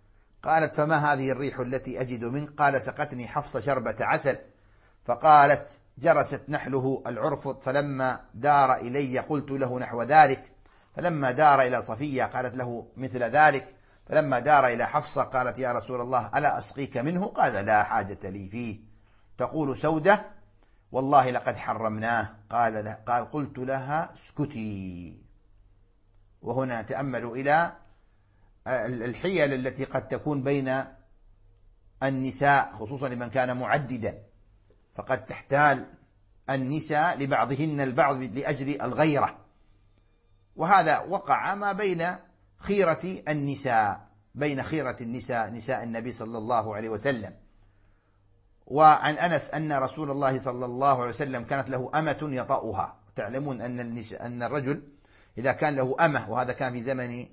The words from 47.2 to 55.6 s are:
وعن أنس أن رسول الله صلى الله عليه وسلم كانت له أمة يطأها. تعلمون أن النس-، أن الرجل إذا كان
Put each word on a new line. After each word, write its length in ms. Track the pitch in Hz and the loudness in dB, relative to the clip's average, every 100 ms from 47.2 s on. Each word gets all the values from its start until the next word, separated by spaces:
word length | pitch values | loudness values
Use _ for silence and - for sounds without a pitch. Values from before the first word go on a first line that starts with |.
| 95 - - _ _ _ _ _ _ _ _ _ _ _ - | -6 -16 -20 _ _ _ _ _ _ _ _ _ _ _ -6
وعن 500 | 139 156 147 143 151 | 8 8 8 4 0
أنس 380 | 175 151 - | 0 0 -2
أن 200 | 151 156 | -6 -2
رسول 380 | 143 131 - 147 | -2 -2 -4 -6
الله 280 | 139 135 131 | 0 0 0
صلى 260 | 131 123 123 | -4 -6 -6
الله 340 | 123 139 131 | 0 2 2
عليه 100 | 120 | 0
وسلم 340 | 117 139 127 | -4 -6 -6
كانت 260 | 113 139 123 | -4 -4 -4
له 220 | 127 123 156 | -4 -2 -2
أمة 220 | 160 139 | 0 -2
يطأها. 720 | 151 127 113 135 113 98 - - _ - | -4 -4 -2 -2 -2 -4 -6 -8 _ -10
تعلمون 460 | 107 131 143 123 | -6 -6 -6 -6
أن 180 | 123 123 | -6 -8
النس-، 340 | 120 117 107 | -8 -8 -10
أن 300 | 98 120 120 | -12 -10 -6
الرجل 400 | 120 143 131 160 - - _ _ _ - | -4 -4 -2 -4 -6 -20 _ _ _ -4
إذا 140 | 127 | -2
كان 240 | - | 0